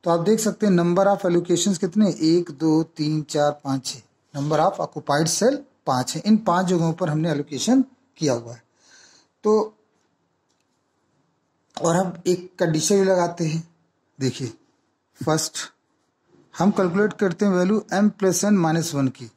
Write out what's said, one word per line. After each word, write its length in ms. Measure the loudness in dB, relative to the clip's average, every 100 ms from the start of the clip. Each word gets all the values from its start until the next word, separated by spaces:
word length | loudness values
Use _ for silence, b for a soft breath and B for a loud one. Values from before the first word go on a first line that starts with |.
तो 80 | 0
आप 80 | 0
देख 200 | 2 2
सकते 280 | 0 0 2
हैं 60 |
number 340 | 2 4 2 2
of 140 | 2 0
allocations 520 | 0 0 0 0 -2
कितने, 320 | -2 2 2
एक, 420 | 2 2 2 0
दो, 320 | -4 0 2
तीन, 380 | 0 -4 -2 -2
चार, 300 | -4 0 0
पाँच, 340 | -2 -6 -6 -6
छः। 160 | -14 _ _ _ -8
Number 200 | -2 0
of 140 | 0 -2
occupied 480 | -8 -8 -2 0 0
cell 300 | 0 0 0 -10 _ -4
पाँच 300 | -2 -2 -4
है, 60 | 2
इन 120 | 2
पांच 280 | 2 0 2
जगहों 280 | 0 0
पर 160 | -2 -2
हमने 220 | -2 -2
allocation 540 | -4 -6 -6 0 2 0 _ _ _
किया 160 | -2
हुआ 200 | -2 -6
है। 100 | -20 _ b b b b b b _
तो 340 | 0 2 0 _ _ _ _ _ _ _ _ _ _ _ _ _ _ _ _ _ _ _ _ -4
और 140 | 0 2
हम 260 | 0 -4 -2
एक 280 | -2 -4 -4
condition 360 | 0 0 2 2
भी 80 |
लगाते 420 | 4 2 0 -2 -4
हैं। 300 | -4 -8 _ _ _ _ _
देखिए 280 | -6 -4 -10 -12 _ _ _ _ _ _ -2
first 320 | -2 -4 -10 -14 _ _ _ _ _ _ _ _ 0
हम 140 | 0
calculate 420 | 2 0 0 -2
करते 320 | 0 -4 0 0
हैं 80 |
value 320 | 2 2 0 -2
m 160 | 0 0
plus 360 | 2 0 0 2
n 60 |
माइनस 420 | 2 2 0 -2
वन 140 | -2 -4
की। 240 | -4 -18